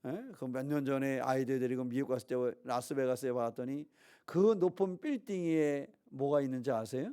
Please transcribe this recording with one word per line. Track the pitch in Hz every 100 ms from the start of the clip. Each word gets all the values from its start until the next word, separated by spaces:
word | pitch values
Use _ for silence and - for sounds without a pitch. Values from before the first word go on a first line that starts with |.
| 131
예? | 170 262
그 | - 131
몇 | 127 139
년 | 147
전에 | 139 135 135 135
아이들 | 123 131 127 131
데리고 | 123 127
미국 | 127 120 139
갔을 | 127 -
때 | 127 123 -
라스베가스에 | 123 123 123 139 131 123 135
봤더니 | 123 117 117 127 139 151 _ - -
그 | - 170 208 214
높은 | 180 180 190 185
빌딩 | 302 269 - 190
위에 | 170 160 147 143 139 _ _
뭐가 | 131 139 147
있는지 | 139 131 123
아세요? | 120 110 131 160